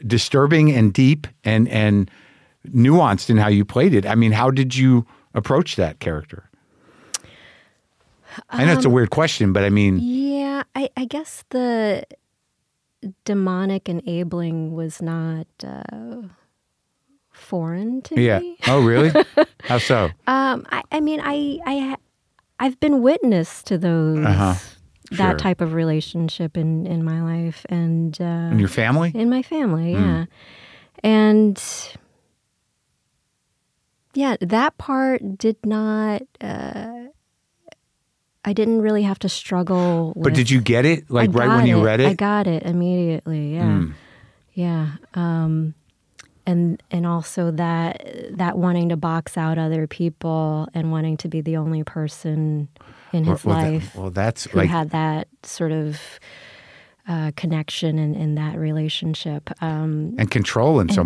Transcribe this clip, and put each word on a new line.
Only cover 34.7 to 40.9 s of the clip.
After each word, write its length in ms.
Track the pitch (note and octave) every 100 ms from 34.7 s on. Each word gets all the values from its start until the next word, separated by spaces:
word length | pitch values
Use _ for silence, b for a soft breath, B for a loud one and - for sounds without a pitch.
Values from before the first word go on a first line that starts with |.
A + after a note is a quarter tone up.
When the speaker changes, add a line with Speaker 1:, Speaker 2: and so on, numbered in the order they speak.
| -
Speaker 2:
part 600 | - C4 C4 B3+ G3+ F#3+
did 180 | A3+ A3 A3
not, 560 | G#3+ G#3+ G#3+ G#3+ G#3 C4 -
uh, 680 | G#3 G3 - - A3 A#3+ B3 D#4 _ _ _ _ _ - _ _ _ _ _ _
I 80 | G3+
didn't 280 | G3+ G#3+ A3+
really 220 | G#3+ G#3+
have 160 | G3+ F#3+
to 80 | F#3+
struggle 840 | - - F3+ F3 F3+ F3 E3 D#3+ -
Speaker 1:
But 180 | D3
did 80 | A#2+
Speaker 2:
with 80 | A#2+
Speaker 1:
you 80 | C3
get 240 | A2 A#2+
it, 260 | D3